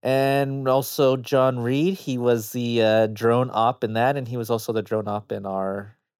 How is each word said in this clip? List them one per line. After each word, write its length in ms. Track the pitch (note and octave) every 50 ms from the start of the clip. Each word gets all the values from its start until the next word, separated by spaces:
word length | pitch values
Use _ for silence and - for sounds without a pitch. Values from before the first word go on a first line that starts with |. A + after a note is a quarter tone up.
| -
And 640 | B2 C3 C3+ C3+ C3+ C#3 C#3 C#3 C3+ C3+ C#3 C3+
also 500 | C3 C3 C3+ C3 - - - D3 C3 C3
John 440 | C3 A#2+ - - C3+ C3 C3 B2+ B2
Reed. 340 | A#2 A#2+ C3 C#3 D3+ F3+ F#3+
He 240 | F#3 - - C3 B2
was 320 | A#2+ B2 A#2+ A#2 A2 -
the, 320 | - B2+ A#2+ A#2+ A#2 A#2 A2
uh, 240 | A2 A2 A2 A2
drone 440 | G#2+ G#2+ G#2 A2+ A#2 A#2 A#2+ B2+ B2+ -
op 320 | G#2+ A2+ A#2 B2+ _ -
in 80 | A2 A2
that, 240 | A2+ A#2+ C3 C#3
and 100 | C#3+ B2+
he 100 | A2+ B2
was 140 | B2 A2+ A2
also 220 | A#2+ A2+ - - A2+
the 100 | A2 G#2
drone 240 | - A2+ A2 G#2+ G#2
op 220 | G#2 G#2 G#2 _
in 160 | A2+ G#2+ G2
our 480 | G2 F#2+ F#2+ F#2+ F#2+ G2 G2+ G2+ G2+ - _ _ _ _ _